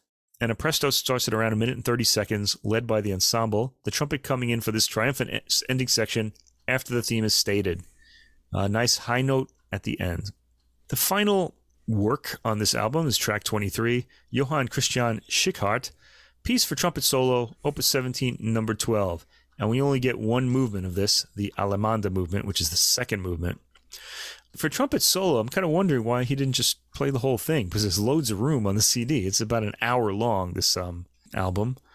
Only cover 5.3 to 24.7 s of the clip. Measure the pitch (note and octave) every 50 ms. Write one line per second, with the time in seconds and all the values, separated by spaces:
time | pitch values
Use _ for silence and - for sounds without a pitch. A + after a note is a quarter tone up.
5.3 | - A2+ - - - - - - B2+ B2+ C3 - - A2+ A2 - - A#2 A2 G#2+
6.3 | - - _ _ _ _ _ - B2+ C3 - - A#2+ A#2+ A2 - A#2 A2 A2 G#2+
7.3 | - - - G#2 G2+ G#2 G2 F#2 E2+ F2+ - - - - - - - - - _
8.3 | _ _ _ - G2 F#2+ G2 G2+ G#2 A2+ B2 A#2 - - - A#2 A#2+ B2+ C3 C3+
9.3 | C3+ C3 C3 - _ _ _ - - G2 - A2 A2 - F#2+ F2+ E2+ - G2+ G2+
10.3 | - _ _ _ _ _ _ _ _ _ _ - - - - - F#3+ G3+ G#3 G#3
11.3 | G3+ F#3+ F3 - - _ _ _ _ _ _ - A2 G2+ G2+ G#2+ C#3 - - -
12.3 | - - - A2+ G#2+ G#2+ G#2 - - A2+ G#2+ A2+ C#3 E3 E3 C#3 G#2 - - -
13.3 | G#2 G#2 - - A2 G#2 G#2 F#2+ - - A2+ A#2 B2 B2 B2+ - _ - _ -
14.3 | - B2 C#3 C3 D#3 C#3+ B2+ A2+ - C3+ - - - B2+ B2 A#2 A2+ - - -
15.3 | - - - F#3+ - - G2+ G2+ A2 B2+ - - - _ - - - - - -
16.3 | _ _ - - B3+ A#3+ - - D3+ - - F3 - D3 - - C#3 C3 B2+ B2+
17.3 | B2+ B2 A#2+ A2+ - - - D3 C#3+ C3+ B2 - - C3+ B2+ B2+ B2 - C3+ B2
18.3 | A#2+ - - A2+ A2+ A2+ A2 A2+ A2 - - A#2 A2 G#2 G2 F#2 E2+ D#2+ - _
19.3 | _ _ _ _ _ - G#2+ G#2+ A#2 C3 C#3 C#3+ C#3 B2+ B2 B2+ A2+ - A2 A2
20.3 | A#2 B2+ C3 B2 B2 C3 C3 A2+ G2+ F#2+ F#2 F#2 F2 G2 G2 G#2+ - - - -
21.3 | - G#2 G2+ G2 - - G2+ G2+ G2+ G2 G#2+ G#2+ A2+ A2 G2+ G2 F#2 F#2+ F2+ E2
22.3 | G2 G2 - G2 F#2 - F2 D#2+ F2 - - - - B2 B2 - A2 G2 F#2 F#2
23.3 | F2 E2 F2 F2 - - _ _ _ _ _ _ - - - - - - - -
24.3 | - - - _ - - - D3+